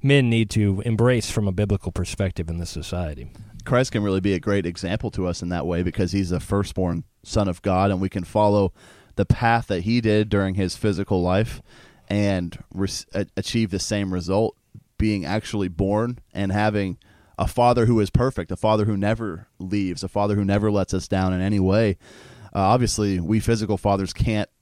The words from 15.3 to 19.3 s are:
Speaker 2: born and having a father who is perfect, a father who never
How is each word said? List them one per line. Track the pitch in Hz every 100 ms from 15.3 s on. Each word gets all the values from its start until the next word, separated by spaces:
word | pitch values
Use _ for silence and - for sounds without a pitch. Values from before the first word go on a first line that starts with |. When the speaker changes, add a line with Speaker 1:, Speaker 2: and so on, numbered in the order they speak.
| 107 - 107 92
Speaker 2:
born | 82 95 104 120 123 -
and | - 98
having | 98 107 104 95 87 _ _ _ -
a | -
father | - 120 120 113
who | 113
is | 101
perfect, | - 127 110 82
a | 90
father | 110 107
who | 107 101
never | 101 113 110